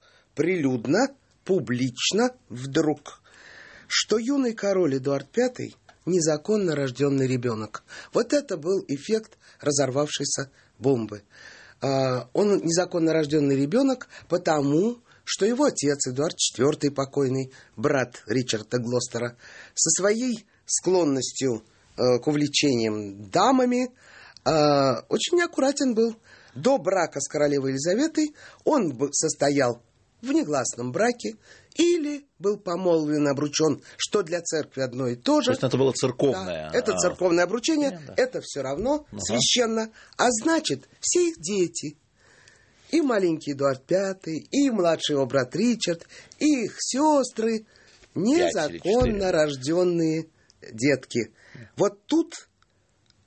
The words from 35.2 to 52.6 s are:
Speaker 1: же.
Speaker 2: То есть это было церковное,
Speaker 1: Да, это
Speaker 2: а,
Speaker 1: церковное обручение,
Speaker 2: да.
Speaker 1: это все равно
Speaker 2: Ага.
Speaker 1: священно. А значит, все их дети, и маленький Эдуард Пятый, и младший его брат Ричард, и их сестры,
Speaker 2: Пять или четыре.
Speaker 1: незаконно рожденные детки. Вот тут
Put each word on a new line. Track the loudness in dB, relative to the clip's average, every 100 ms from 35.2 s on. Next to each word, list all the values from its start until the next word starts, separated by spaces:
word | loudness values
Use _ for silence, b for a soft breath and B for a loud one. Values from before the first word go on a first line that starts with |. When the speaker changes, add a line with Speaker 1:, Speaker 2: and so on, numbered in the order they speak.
| 0 2
Speaker 1:
же. | 2
Speaker 2:
То |
есть | 0
это | 2 2
было | 2
церковное, | 2 -2 2 0 0 -4 -8 -4
Speaker 1:
Да, | -2
это | 0
Speaker 2:
а, | 0
Speaker 1:
церковное | -2 0 2 2
обручение, | 2 0 0 0 0 -4 -8
Speaker 2:
да. | -2
Speaker 1:
это | -2 -4
все | -10 -8
равно | -6 -4 -2 -2 -4
Speaker 2:
Ага. | -10
Speaker 1:
священно. | -4 0 2 2 2 0 -4 B B B
А | 0
значит, | 2 0 0 0 -6 -8 _
все | -2 0 0
их | -2
дети, | -4 -2 -2 -4 -12 -14 _ _ b b b b b b b
и | 0
маленький | 2 2 2 0 -4
Эдуард | -2 0 0 0
Пятый, | 0 -2 -6 -8 -10 -4
и | 0 2
младший | 2 2 2 0 0
его | 2
брат | 0 0 0
Ричард, | 0 0 -2 -4 -8 B B B
и | 0 0 -2
их | -6
сестры, | -6 0 4 4 0 -2 -2 -2 -6 b b b b
Speaker 2:
Пять | -2
или | 2 4 2
четыре. | 0 -4 -4
Speaker 1:
незаконно | 0 2 2 0 0
рожденные | 2 2 0 -2 2 2 2 0 -2 -6 _ b _ -16
детки. | -2 0 0 -2 -6 -6 B B B -10 -2
Вот | -2 -2 -2
тут | 0 0 -6 -20 _